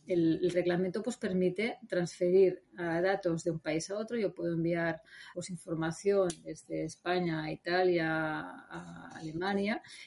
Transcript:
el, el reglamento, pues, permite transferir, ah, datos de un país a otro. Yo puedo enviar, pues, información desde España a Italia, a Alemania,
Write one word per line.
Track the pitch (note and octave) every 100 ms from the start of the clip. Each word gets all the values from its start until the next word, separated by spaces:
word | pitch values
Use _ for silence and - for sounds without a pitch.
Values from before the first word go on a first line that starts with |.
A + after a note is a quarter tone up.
| -
el, | F3 E3 E3
el | F3+
reglamento, | F3 F3 F3 F#3 G#3+
pues, | A#3+ -
permite | F#3+ F#3 F3+ F3+ A3+ - -
transferir, | F3+ F3 - F3+ F#3 F#3 - - -
ah, | E3+ E3
datos | F#3 G3 F3 E3 F3
de |
un | D#3+
país | D#3+ D#3 E3
a | G#3
otro. | A3 A#3
Yo | F#3 E3+
puedo | E3+
enviar, | E3 E3 E3+ E3+ D#3+ - - -
pues, | F3+ E3+
información | F3 F#3 D#3+ D#3+ E3 G3 G3+ F3+ D#3+
desde | E3 D#3+ - D#3+
España | D#3 - F3 F3+ E3+ D#3+
a | D#3
Italia, | D#3 E3+ F3+ F#3 E3+ D#3+
a | D#3+ D#3 D3+ F3 - - E3+ F3 E3+ E3+ E3
Alemania, | D#3+ D#3+ F#3 G3 G3+ C4+ - -